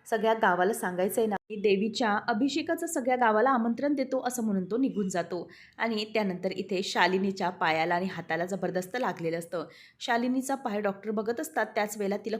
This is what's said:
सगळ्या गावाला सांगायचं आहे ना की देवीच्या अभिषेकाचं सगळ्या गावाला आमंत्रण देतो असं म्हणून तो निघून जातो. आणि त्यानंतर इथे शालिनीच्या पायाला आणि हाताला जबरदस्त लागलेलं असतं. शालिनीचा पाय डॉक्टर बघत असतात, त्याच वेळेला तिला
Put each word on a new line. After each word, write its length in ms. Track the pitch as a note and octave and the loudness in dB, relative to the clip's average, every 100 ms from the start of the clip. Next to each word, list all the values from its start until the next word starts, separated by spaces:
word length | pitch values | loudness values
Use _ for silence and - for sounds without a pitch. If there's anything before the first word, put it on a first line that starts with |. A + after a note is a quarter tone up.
| - | -4
सगळ्या 240 | A3+ A3 | 0 2
गावाला 380 | A3 G#3 F3 F#3 | 4 4 4 2
सांगायचं 480 | A3+ F#3+ F3+ G3 - | 2 -2 0 0 2
आहे 80 | A3 | 0
ना 80 | G3 | -2
की 200 | - G#3 | -6 0
देवीच्या 600 | G3+ G3 A3 A3+ A3+ G#3 - | 2 4 2 0 0 2 0
अभिषेकाचं 580 | G#3+ C#4 D#4+ D#4+ E4 E4 | 0 0 0 -2 -4 -2
सगळ्या 300 | D4+ B3 B3+ | -2 0 4
गावाला 340 | A3+ G#3+ B3+ | 4 6 4
आमंत्रण 440 | C4 A#3 A#3 C#4+ | 4 2 0 0
देतो 280 | C#4+ C4 C4 B3+ | 0 0 -2 -2
असं 180 | B3 | -2
म्हणून 200 | A3 G3 | 0 0
तो 120 | F3+ A3+ | 0 0
निघून 320 | C4+ F3+ F#3+ | 0 0 -2
जातो. 420 | F3+ E3+ F3 - - - - | -2 -4 -6 -8 -16 -20 -6
आणि 260 | A3+ G#3+ | -2 -2
त्यानंतर 460 | G#3+ A3 G3 F3+ F#3+ | -2 0 0 -2 -4
इथे 320 | F#3 F#3+ F#3 | -4 -2 -4
शालिनीच्या 680 | G3 A#3 F3+ F#3+ G3 F#3+ F3+ | 0 4 4 4 2 0 -4
पायाला 440 | F#3 E3 D#3+ E3 | 0 2 2 2
आणि 120 | F3 F#3+ | 0 0
हाताला 400 | E3+ E3 E3 F#3 | -4 -4 -2 -2
जबरदस्त 500 | F#3+ F3+ F3+ F3+ B3+ | -2 -2 -2 -4 -2
लागलेलं 380 | A3+ F3 E3 E3 | -2 -2 -2 -4
असतं. 280 | E3+ E3+ D3+ - - _ | -4 -6 -8 -14 -20 _
शालिनीचा 540 | - A#3 B3 C4 B3+ | 0 0 2 0 -2
पाय 260 | C4+ A#3+ G#3 | -4 -2 -2
डॉक्टर 300 | G3+ G3 G#3+ | -2 -2 -4
बघत 300 | G#3+ G#3+ A#3+ | -2 -2 -4
असतात, 260 | D#4 B3 A3 | -4 -4 -2
त्याच 300 | A3 G#3 G#3+ | -2 -2 -2
वेळेला 180 | G3 G3+ | -2 -2
तिला 200 | G#3+ | -4